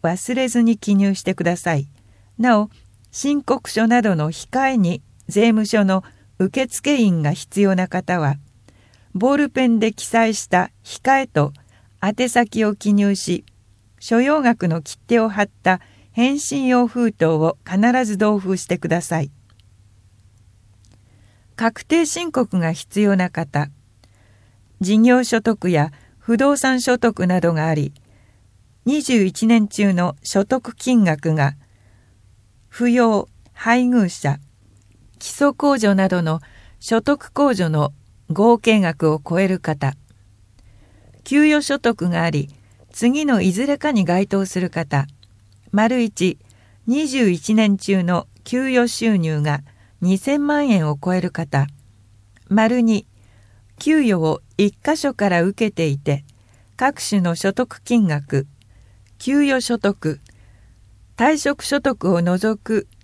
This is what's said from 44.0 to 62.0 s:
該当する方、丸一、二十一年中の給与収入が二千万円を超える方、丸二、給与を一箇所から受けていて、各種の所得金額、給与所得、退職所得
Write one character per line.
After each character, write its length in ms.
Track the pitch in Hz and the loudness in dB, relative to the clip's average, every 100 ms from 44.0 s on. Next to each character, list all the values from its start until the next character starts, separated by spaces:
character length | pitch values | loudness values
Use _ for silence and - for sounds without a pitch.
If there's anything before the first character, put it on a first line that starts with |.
| 175 | 0
該 220 | 175 196 | 0 0
当 180 | 196 190 | -2 -4
す 140 | 185 | -4
る 100 | 175 | -6
方、 380 | 170 147 143 143 - _ _ _ _ _ | -6 -4 -4 -4 -10 _ _ _ _ _
丸 300 | 202 226 254 | 0 0 0
一、 360 | 226 - 180 - _ _ _ _ - | -2 -2 -4 -4 _ _ _ _ -4
二 220 | 277 294 | -2 -2
十 220 | 262 214 | 0 0
一 260 | 170 - 214 | 0 0 2
年 220 | 214 196 | 2 0
中 260 | - 190 | 0 -2
の 240 | 175 175 - _ | 0 -2 -4 _
給 260 | - 247 269 | -8 -4 0
与 180 | 254 240 | 0 0
収 300 | - 226 196 | 0 0 0
入 240 | 160 151 | 0 -2
が 200 | 147 143 - _ _ - | -2 -4 -8 _ _ -4
二 160 | 180 190 | -2 0
千 280 | 277 294 294 | 0 -2 0
万 240 | 294 285 | 0 2
円 200 | 196 151 | 2 0
を 100 | 147 | -4
超 100 | 185 | -2
え 80 | 185 | -2
る 100 | 180 | -2
方、 360 | - 165 139 143 - _ _ _ _ _ _ - | -6 -4 -2 -2 -6 _ _ _ _ _ _ -2
丸 340 | 208 220 247 | 2 2 2
二、 260 | 226 214 - _ _ _ - _ _ - | 2 0 -4 _ _ _ -20 _ _ -6
給 240 | 294 311 | 0 2
与 180 | 240 180 | 2 2
を 200 | 160 - _ - | 0 -4 _ 0
一 180 | 202 - | 0 0
箇 140 | - 311 | -4 -2
所 160 | 277 | -2
か 160 | 247 202 | -2 0
ら 140 | 175 | 2
受 260 | 180 - 214 | 0 -2 -4
け 20 | |
て 160 | - 160 | -2 -2
い 100 | 139 | -2
て、 280 | 147 143 - _ _ _ _ - | -4 -4 -6 _ _ _ _ -2
各 260 | 262 - | -2 -2
種 200 | - 202 | -2 0
の 140 | 175 170 | 0 -2
所 180 | 196 | -2
得 280 | 196 254 - | -2 -4 -8
金 260 | - 233 185 | -2 0 2
額、 380 | 147 143 139 139 _ _ _ - _ _ - | -2 -2 -4 -4 _ _ _ -20 _ _ -10
給 280 | 254 285 285 | -2 2 2
与 160 | 262 | 0
所 160 | - 233 | -2 -2
得、 420 | 202 196 156 139 - _ _ - - _ _ _ - - | -2 -2 -6 -8 -12 _ _ -20 -20 _ _ _ -14 -2
退 220 | 254 311 | 0 2
職 240 | - - | -2 -4
所 180 | - 277 | -4 -2
得 320 | 269 - | -2 -2